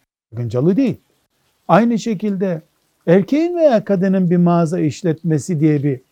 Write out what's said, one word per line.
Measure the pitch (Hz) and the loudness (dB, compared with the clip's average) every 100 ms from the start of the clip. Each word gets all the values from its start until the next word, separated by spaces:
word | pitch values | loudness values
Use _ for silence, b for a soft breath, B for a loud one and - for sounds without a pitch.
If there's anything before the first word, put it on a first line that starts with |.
| _ _ _ | _ _ _
sakıncalı | 113 120 123 151 196 | -10 -6 -2 0 0
değil. | 269 131 _ _ _ _ _ _ - | 0 -4 _ _ _ _ _ _ 0
Aynı | 170 233 233 | 2 2 0
şekilde | 233 196 214 196 190 165 - _ _ _ - | -4 -6 -4 -4 -4 -6 -10 _ _ _ 2
erkeğin | 180 190 285 339 349 | 2 2 -2 -2 2
veya | 311 226 - | 2 2 0
kadının | 202 190 190 180 | -2 0 0 0
bir | 180 | 2
mağaza | 175 175 165 175 | 2 2 0 -2
işletmesi | 156 123 175 156 175 156 131 165 | -4 -2 -4 -4 -2 -2 -2 -2
diye | 156 151 | 0 0
bir | 143 127 _ | -2 -6 _